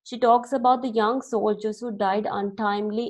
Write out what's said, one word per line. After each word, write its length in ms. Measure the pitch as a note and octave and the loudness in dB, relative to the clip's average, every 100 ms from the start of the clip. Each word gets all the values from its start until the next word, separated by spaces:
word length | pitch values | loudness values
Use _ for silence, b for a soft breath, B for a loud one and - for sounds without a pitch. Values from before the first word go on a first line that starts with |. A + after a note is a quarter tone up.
She 140 | - A#3+ | -12 0
talks 360 | A#3 A#3+ A#3+ | 4 4 4
about 260 | C4+ B3 B3+ | 0 2 2
the 80 | B3+ | 0
young 320 | A3 G#3 C4 | 0 2 0
soldiers 600 | - A3 G#3 G#3 A3 G#3+ | -2 -2 0 -2 -4 -6
who 160 | A#3+ G3+ | -8 -2
died 300 | G3+ G3+ G#3+ | 0 0 -2
untimely 760 | G3+ G3+ G3 G#3 G#3 G#3 G#3+ | -4 -6 -2 -2 -2 -4 -4